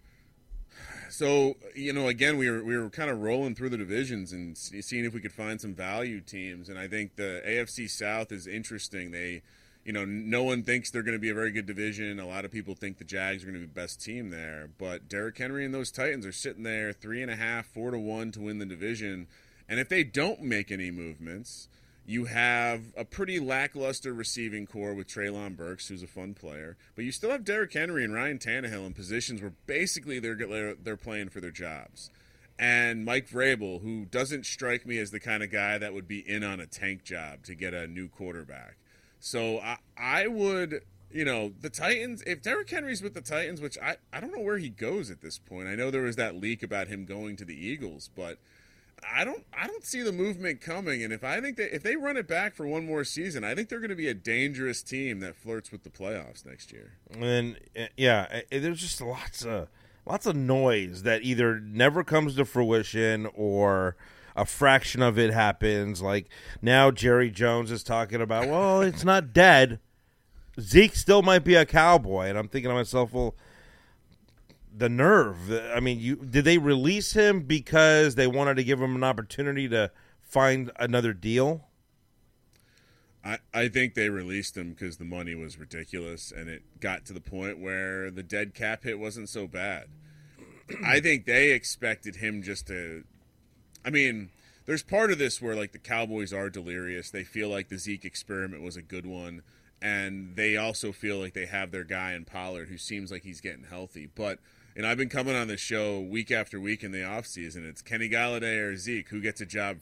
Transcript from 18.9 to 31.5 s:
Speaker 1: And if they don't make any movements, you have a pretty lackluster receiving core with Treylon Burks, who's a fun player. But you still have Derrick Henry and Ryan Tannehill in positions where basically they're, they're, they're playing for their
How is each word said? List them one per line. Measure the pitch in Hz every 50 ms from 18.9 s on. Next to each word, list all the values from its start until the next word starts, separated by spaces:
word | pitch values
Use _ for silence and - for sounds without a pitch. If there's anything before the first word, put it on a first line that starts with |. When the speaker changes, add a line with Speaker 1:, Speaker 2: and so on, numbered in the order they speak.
| 117 107 107 101 95 90 85 - _ _ _ _ _ _ _ -
Speaker 1:
And | 110 123
if | 131 -
they | 180 185 151
don't | 117 - 139 156 202 214 -
make | 156 123 113 101 98 -
any | 101 95 92 90
movements, | 87 87 85 82 78 76 82 82 87 104 120 - - - - _ _ _ _ _ _ _ -
you | - 110 123 120
have | 117 113 117 120 120 120 120 120 120 117 113 113 113 -
a | - 117
pretty | - - - 190 185 185 170
lackluster | 139 131 131 135 143 139 - 139 135 135 131 - - 131 123
receiving | 117 110 - - 123 117 110 107 104 104
core | - - 104 101 104 101
with | 98 95 -
Treylon | - 107 101 101 101 104 101 98 90
Burks, | 82 82 87 95 - - -
who's | 98 90
a | 90
fun | - - 92 92 101
player. | 101 - 95 80 73 76 78 82 90 _ _ _ -
But | - 120
you | 131
still | - - 208 226
have | 277 269 196
Derrick | 196 208 220 202 160 -
Henry | 151 160 175 170 139
and | 120 107 107
Ryan | 113 131 147 143 123
Tannehill | - 113 117 135 127 113 107 98 95
in | 92 92
positions | 104 92 90 110 117 - - 117 101
where | 104 95 80 _ -
basically | - 139 160 190 190 - 165 135 147 131 123
they're, | 113 113 110
they're, | 104 117 98 107 107 107 104 92
they're | 78 90 110 107
playing | - - 117 107 104 101 92
for | - 101
their | 87 85